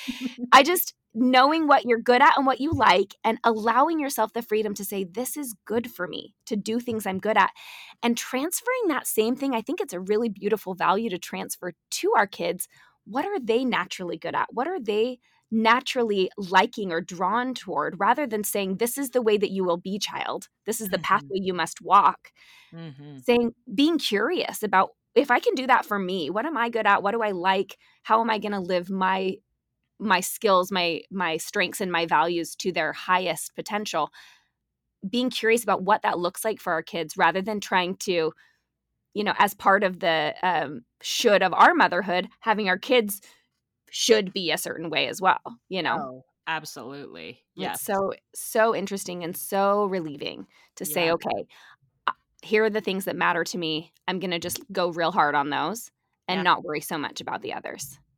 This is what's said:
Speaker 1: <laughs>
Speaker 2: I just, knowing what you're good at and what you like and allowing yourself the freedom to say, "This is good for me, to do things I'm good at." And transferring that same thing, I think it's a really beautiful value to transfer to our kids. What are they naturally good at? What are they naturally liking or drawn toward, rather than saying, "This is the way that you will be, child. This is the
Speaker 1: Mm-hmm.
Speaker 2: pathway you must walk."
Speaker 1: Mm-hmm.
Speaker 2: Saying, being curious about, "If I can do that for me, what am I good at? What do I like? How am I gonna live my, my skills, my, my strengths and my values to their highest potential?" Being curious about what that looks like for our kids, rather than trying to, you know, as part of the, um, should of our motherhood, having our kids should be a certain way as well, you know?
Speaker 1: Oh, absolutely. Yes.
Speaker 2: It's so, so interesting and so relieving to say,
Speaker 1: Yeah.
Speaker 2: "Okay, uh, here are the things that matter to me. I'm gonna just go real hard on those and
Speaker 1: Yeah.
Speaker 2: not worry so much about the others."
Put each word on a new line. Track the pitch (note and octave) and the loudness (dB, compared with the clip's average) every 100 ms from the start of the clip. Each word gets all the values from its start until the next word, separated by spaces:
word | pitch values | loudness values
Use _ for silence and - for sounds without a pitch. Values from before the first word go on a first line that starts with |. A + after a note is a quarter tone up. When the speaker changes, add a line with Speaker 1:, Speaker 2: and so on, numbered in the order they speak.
| - | -12
Speaker 1:
<laughs> | - B3+ - B3 | -8 -10 -8 6
Speaker 2:
I | B3+ | 8
just, | C#4+ F4+ - - _ A3 | 8 4 -2 -8 _ 0
knowing | B3+ B3+ C#4 D#4+ D4+ | 4 6 6 4 6
what | C#4+ | 4
you're | A#3+ A#3 | 6 2
good | A#3 B3 | 4 6
at | D4 - | 8 6
and | |
what | C4+ B3+ | 4 2
you | C#4+ | 0
like | D4 G#3+ F#3 F#3+ - | 4 6 6 2 -2
and | A3 A3 | -2 0
allowing | A#3 A3 A3 A#3 D4+ D#4+ | 2 2 2 4 4 2
yourself | C#4+ B3+ A3 | -2 -2 -2
the | A#3 | -2
freedom | A#3+ G#3+ G#3+ | -2 0 0
to | G#3 | -4
say, | G3+ G3+ | -6 -6
"This | F#3 F#3+ B3+ D4+ | -6 -6 -8 -6
is | C4 G#3 | -10 -10
good | - A3 A#3+ | -4 -4 -4
for | - F3 | -8 -8
me, | - - _ - | -8 -14 _ -8
to | G#3+ | -6
do | G#3 A3+ | -2 -4
things | A#3+ A3 G#3 | -4 -6 -4
I'm | F#3 | -4
good | G3+ G#3+ | 0 2
at." | F#3 - - - - - | 2 0 -20 -20 -20 -4
And | A#3+ A#3 | -2 -2
transferring | - B3+ D#4 - A#4+ B4+ G#4 | -2 -4 -4 -6 -4 -2 0
that | C4+ - | -2 -2
same | - A3 C4 | 0 0 0
thing, | C#4 | -2
I | A#3 | -2
think | A3+ E4 | -4 -6
it's | E4+ | -6
a | F3+ | -6
really | F#3 G#3 A#3 | -2 0 0
beautiful | F#3+ G3+ G#3+ F#3 | -2 -2 -2 -4
value | F3+ E3 G3 A3+ | -2 0 2 0
to | G3 | -6
transfer | - F#3+ F#3+ - F3+ - - | -8 -10 -8 -8 -10 -12 -10
to | - F#4+ A4 | -4 0 2
our | G3+ | 2
kids. | - E3+ F3+ - _ _ _ | 0 -6 -6 -10 _ _ _
What | - A#3 F#4 | -10 -6 -4
are | G4+ | -4
they | A3+ A3+ | 0 0
naturally | C4 F3+ F3+ - F3+ D#3+ | 2 -2 -4 -8 -8 -8
good | E3 | -6
at? | D3 - | -4 -4
What | G#3+ D4 | -4 -4
are | F#4 | -4
they | G#3+ G#3 A#3+ B3 _ _ - | -4 0 0 -4 _ _ -6
naturally | A3 A3 A#3+ C4 C4 A#3 G3+ F#3 - | 0 4 4 2 -2 0 2 0 -2
liking | F#3 F#3+ A3+ - G3 | 2 4 4 0 -4
or | E3 | -4
drawn | F3+ F3 F#3 A3+ C4 | -6 -4 -2 -2 -2
toward, | B3+ G3 - D3+ E3+ | -6 -8 -4 -4 0
rather | G3+ C4+ C#4+ | 2 2 0
than | G#3+ | -2
saying, | G#3 G#3 F#3+ F#3+ | -2 -2 -2 -2
"This | A#3+ C#4+ | -2 -2
is | C4+ | -2
the | B3 | 0
way | A3 G#3 | 2 2
that | F#3+ | 2
you | F#3+ | -2
will | F3+ F3 | 0 -2
be, | - G3+ | -4 -6
child. | - C#3+ A2+ D3+ - _ - | -6 -6 -6 -6 -10 _ -8
This | A3+ | -8
is | G#3+ | -4
the | F#3 | -4
Speaker 1:
Mm-hmm. | |
Speaker 2:
pathway | D3+ F#3+ C#3 F#3+ | 0 0 0 -6
you | F#3+ | -4
must | F3+ E3 - | -4 -4 -6
walk." | E3 G3 D#3 - - _ _ - _ | 4 6 6 2 -8 _ _ -20 _
Speaker 1:
Mm-hmm. | E3 E3 C3+ D3 C#3 | -16 -14 -14 -18 -6
Speaker 2:
Saying, | B2+ A#3+ A#3 - - | 2 4 2 -2 -6
being | G3 D4 E4+ | 2 4 4
curious | - G3+ A#3+ E4+ - - | 0 0 0 -2 -4 -4
about, | G#3+ F#3 - _ _ | 0 2 2 _ _
"If | A3+ C4 | 2 4
I | A#3+ | 2
can | - | 2
do | E4 B3+ | 0 4
that | B3 - | 2 2
for | G3+ | -2
me, | F3+ F#3+ D3 | -2 -2 -2
what | G3 D4 | -4 -4
am | C#4 | -2
I | A#3 | -2
good | A#3 G#3 | 0 4
at? | G3+ | 4
What | G3 | 4
do | A3+ | 0
I | G#3+ | -2
like? | F#3 F#3 F#3+ F#3+ - _ _ | 0 2 2 0 -8 _ _
How | - A3 | 0 2
am | A3+ | 2
I | G#3+ | -2
gonna | G#3 G3+ | -2 -4
live | F3+ F3+ F3+ | -2 -2 -2
my, | F#3+ F#3 F#3+ F#3+ - _ _ _ _ _ - | -2 0 0 -2 -6 _ _ _ _ _ -6
my | G#3+ F#3 | 0 0
skills, | - - G#3+ F#3+ F#3 | 0 -2 4 4 4
my, | F#3+ F3 D#3+ - | 0 -2 -2 -6
my | F#3+ F3 D#3+ | -4 -2 -2
strengths | - G#3 F3+ - | -4 -2 -2 -2
and | F#3+ | -2
my | E3+ E3+ | 0 2
values | D#3+ E3+ E3+ E3 - | 2 2 0 -6 -8
to | G3 | -4
their | F3 D#3 | -2 -2
highest | C#3+ - F#3 F3+ D#3+ - - | -4 0 0 0 -4 -8 -10
potential?" | D#3+ G#3+ G#3+ D#3+ D3 - - _ _ _ _ _ _ _ F#3+ | -6 -6 -4 -2 -4 -6 -20 _ _ _ _ _ _ _ -6
Being | A#3 B3 | -2 -2
curious | - A3 A#3 | 0 2 2
about | G#3+ F#3+ | 2 0
what | F#3 G#3+ | 2 0
that | G#3+ E3+ | 0 -2
looks | F3 - | -2 -2
like | A3 G3+ | -6 -4
for | - | -4
our | E3 | -4
kids, | D#3+ E3 D#3+ F#3+ | -4 -8 -6 0
rather | E3+ F3+ | 2 2
than | F#3+ G#3 | -4 -6
trying | - G3 F3+ F#3+ | -2 -2 -2 -4
to, | - F3 D#3 - _ _ _ _ _ _ _ | -4 0 -2 -4 _ _ _ _ _ _ _
you | G3+ | -6
know, | G#3 - | -2 2
as | G3+ | 2
part | - - G3 | 2 2 4
of | G3 F3+ | 4 0
the, | F#3 D#3+ D3+ - | 0 0 0 -2
um, | F#3 E3 C#3+ D3+ - _ | 0 0 -2 -8 -16 _
should | - - A#3 G3 | -8 0 4 4
of | F#3 | 4
our | D#3+ B3 | 6 6
motherhood, | E4+ F#3 F3+ F#3 F3+ F#3+ _ | 6 4 2 -2 -2 -2 _
having | A3+ G#3+ G3 | -2 0 0
our | F#3 | -2
kids | - B3+ G#3 - - _ _ _ _ _ _ | 2 2 2 -4 -14 _ _ _ _ _ _
should | - - A3 F#3+ | -2 4 4 2
be | G3+ E3 | -4 -2
a | D3+ | -2
certain | F3 - E3 | -4 -8 -4
way | D3 C3+ | -2 -2
as | F3+ | 0
well, | F#3 - - A#3+ - | 0 0 -2 -18 -10
you | F#3 | -4
know? | D3 B2 | -2 -2
Speaker 1:
Oh, | C3+ B2+ _ _ - | -4 -12 _ _ -8
absolutely. | D#3+ D3+ D3 A#2+ C#3 B2+ E2 E2 A#2+ _ | -8 -8 -14 -14 -14 -16 -16 -16 -18 _
Yes. | F3+ F#3 - | -10 -8 -6
Speaker 2:
It's | |
so, | - G3 G3 - _ | -4 -2 -2 -4 _
so | - - A3+ A3+ | -16 -6 2 2
interesting | - G3 G3 F#3 F3 | 2 -4 -6 -8 -8
and | E3+ F#3 | -8 -8
so | - G3 G3 G3+ G3+ | -4 0 2 2 0
relieving | F#3 D#3 D3 - - - _ _ - | -2 -6 -8 -10 -10 -16 _ _ -12
to | |
say, | - - E3 | -6 -2 0
Speaker 1:
Yeah. | |
Speaker 2:
"Okay, | E3+ - G#2 - - - - _ _ - | 0 -2 -6 -8 -16 -20 -20 _ _ -6
uh, | - _ _ | -6 _ _
here | - G#3+ | 0 2
are | A3 | 2
the | G#3 | 0
things | G#3+ F#3+ F#3+ | -4 -4 -4
that | E3+ | 0
matter | F3 E3+ | 0 0
to | E3+ F3+ | -2 -4
me. | E3 D#3 E3 _ - | -4 -4 -6 _ -8
I'm | F#3 | -6
gonna | F#3 E3+ | -4 -4
just | E3+ - - | -6 -10 -8
go | F#3+ F3 | -2 -2
real | E3+ E3 | 0 0
hard | F3+ D3 | 2 2
on | D3 C#3+ | 2 0
those | C#3 D3+ A3 - _ _ _ - | 0 -2 -4 -12 _ _ _ -6
and | F#3 | -2
Speaker 1:
Yeah. | |
Speaker 2:
not | F3+ D#3+ | 2 2
worry | E3+ D3+ | 0 -8
so | - E3 | -6 -6
much | C3+ - | -6 -8
about | - - | -8 -8
the | - | -8
others." | - - - - - _ | -10 -10 -12 -14 -16 _